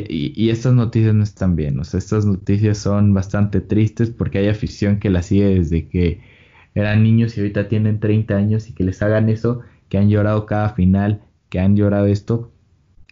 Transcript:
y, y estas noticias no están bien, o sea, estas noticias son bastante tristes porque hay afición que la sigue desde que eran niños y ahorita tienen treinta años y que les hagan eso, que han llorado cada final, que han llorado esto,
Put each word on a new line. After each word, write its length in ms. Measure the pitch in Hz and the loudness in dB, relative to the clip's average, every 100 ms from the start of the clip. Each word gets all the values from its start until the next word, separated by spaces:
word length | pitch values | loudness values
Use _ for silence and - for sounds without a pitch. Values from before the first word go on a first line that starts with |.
| 101 | -2
y, 240 | 82 71 | -6 -6
y 140 | - 110 | -2 -2
estas 220 | 113 127 | 0 2
noticias 420 | 123 113 113 110 | 2 2 0 2
no 80 | 107 | 2
están 320 | 107 - 92 | 0 -2 -2
bien, 240 | 82 73 67 | 0 -2 -4
o 60 | |
sea, 140 | 82 92 | -4 -6
estas 260 | - 107 | -2 -2
noticias 540 | 104 92 - 101 107 101 | 0 -2 -2 0 0 0
son 340 | 101 101 104 | 0 2 2
bastante 460 | 98 95 104 104 95 | 2 0 -2 0 -2
tristes 500 | - 104 107 - 117 | 0 0 0 0 -4
porque 280 | 117 90 98 | -4 -4 -2
hay 100 | 101 | 0
afición 500 | 107 - - 101 101 | -2 -6 -4 -2 0
que 120 | 104 | 0
la 120 | 90 | -2
sigue 240 | 87 101 101 95 | 0 2 2 2
desde 280 | 80 82 - | 0 -2 -2
que 320 | 90 87 - - _ _ _ _ | -2 -2 -2 -10 _ _ _ _
eran 280 | 104 104 107 | -4 0 2
niños 340 | 110 113 113 104 | 4 4 2 -2
y 40 | |
ahorita 280 | 101 101 101 | -4 -2 -2
tienen 320 | 110 107 107 | 0 0 0
treinta 360 | 104 107 107 101 | 0 0 0 0
años 320 | 104 110 - | 0 -2 -4
y 20 | |
que 120 | - | -4
les 180 | 92 - | -4 -2
hagan 260 | 104 107 110 | 0 0 0
eso, 320 | 110 117 120 - _ _ | 0 -2 -4 -10 _ _
que 100 | 98 | 0
han 100 | 104 | 2
llorado 380 | 104 104 107 104 | 2 2 0 -2
cada 240 | 107 107 | -2 -2
final, 500 | - 90 98 101 104 - _ _ | 0 2 2 0 -4 -8 _ _
que 100 | 90 | -2
han 160 | 95 104 | 2 2
llorado 300 | 101 101 101 | 2 2 2
esto, 440 | 101 - 117 - _ _ _ _ - - | 0 -2 -4 -6 _ _ _ _ -20 -20